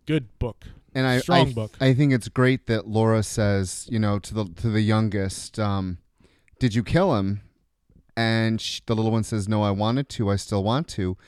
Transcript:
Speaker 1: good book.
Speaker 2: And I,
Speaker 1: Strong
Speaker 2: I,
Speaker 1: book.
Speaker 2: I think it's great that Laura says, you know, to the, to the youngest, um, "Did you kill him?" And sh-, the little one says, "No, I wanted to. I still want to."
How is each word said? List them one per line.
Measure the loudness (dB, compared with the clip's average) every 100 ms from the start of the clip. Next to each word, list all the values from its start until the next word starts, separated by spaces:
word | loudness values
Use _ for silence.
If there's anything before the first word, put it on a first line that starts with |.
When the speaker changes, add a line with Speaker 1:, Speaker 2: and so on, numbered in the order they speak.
| -2
Speaker 1:
good | -2 -2 -8
book. | -8 -8 -20 -20 _
Speaker 2:
And | 0 2
I, | 2
Speaker 1:
Strong | 4 4 4
Speaker 2:
I, |
Speaker 1:
book. | 0 -6 0
Speaker 2:
I | 2
think | 4 4
it's | 2 0
great | 2 2 2 0
that | -2 0
Laura | 2 4 2
says, | 0 0 0 0 -2 -8 -4
you | -2
know, | 0 -2
to | -4
the, | -6 -6 -4
to | -2
the | 2
youngest, | 2 2 0 -2 -4 -8 -12 -4
um, | -2 -2 -4 -8 _ _ _ _ _ -2
"Did | 0 0
you |
kill | 0 2 2 2
him?" | 0 -4 -10 _ _ _ _ _ _ -2
And | 0 2 0 -2
sh-, | -6 -10 -4
the |
little | 0 2
one | 0
says, | 0 -4 0
"No, | 0
I | 0
wanted | 0 0 -2 -4
to. | -2 0
I | 0
still | -2 -2
want | 0 -2 -4
to." | -6 -6 -6